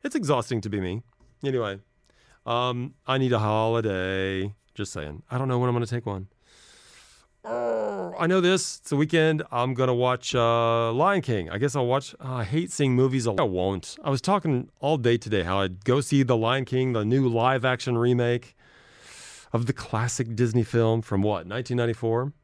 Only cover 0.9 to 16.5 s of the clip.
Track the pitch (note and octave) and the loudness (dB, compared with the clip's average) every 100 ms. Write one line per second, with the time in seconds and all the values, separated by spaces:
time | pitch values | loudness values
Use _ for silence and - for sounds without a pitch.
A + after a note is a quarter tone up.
0.9 | G2+ - _ _ _ C#3 C3 G#2+ G2 _ | -6 -10 _ _ _ -4 -2 -4 -8 _
1.9 | _ _ _ _ _ - A#2 B2 B2 B2 | _ _ _ _ _ -4 -2 -2 -4 -8
2.9 | - - C3+ C3 A#2 G#2+ G#2+ A2+ A#2 A2 | -10 -2 0 2 2 2 2 2 0 0
3.9 | F#2 F#2 F#2+ F#2+ F#2+ G2 G#2 _ - G2+ | -2 -2 -2 -2 -2 -4 -8 _ -10 -8
4.9 | - D2+ D2+ - B2+ C3 B2 B2 A#2+ A#2 | -8 -10 -12 -8 -4 -2 0 0 0 -2
5.9 | A#2+ A2+ G2 F#2+ _ _ - - - - | -4 -6 -8 -10 _ _ -20 -20 -20 -20
6.9 | - - - _ _ G#3+ A#3 A#3+ A3+ G#3+ | -20 -20 -20 _ _ -8 -4 -2 0 -2
7.9 | G3+ F3+ F3+ E3+ F#3 F3 F#3 - - - | -4 -8 -2 2 4 4 2 -2 -10 -4
8.9 | C#3+ D#3 E3 D#3+ D#3 - B2 B2+ B2 C3 | 0 2 4 4 2 -2 -2 -2 2 2
9.9 | A#2+ B2+ B2+ - B2+ A#2 A#2 A#2 A#2 A#2 | 2 2 0 0 2 4 4 4 2 2
10.9 | A#2+ F3 G3 C3 A2 D#2+ F#2 C3+ C3+ B2 | 2 2 2 0 -2 -2 -2 -2 0 0
11.9 | C3+ C#3+ - C3 B2+ G2+ D3 F3 - C#3 | 0 -2 -14 -10 -6 -2 -2 -4 0 2
12.9 | B2 C3 C3 A#2 G2 B2+ F#2 F#2+ G2 - | 4 4 2 0 0 0 2 0 -2 -6
13.9 | - D3+ C3+ - G3 D#3+ B2+ B2 _ C#3 | -8 -2 -2 0 0 2 -2 -2 _ -2
14.9 | D#3 A#2 A#2 A2+ G#2+ F2 G2 F#2+ F#2 G#2+ | 2 2 2 0 -2 0 0 -2 -4 0
15.9 | C3 C3+ C#3+ B2+ A#2+ A2+ | 0 2 2 2 2 2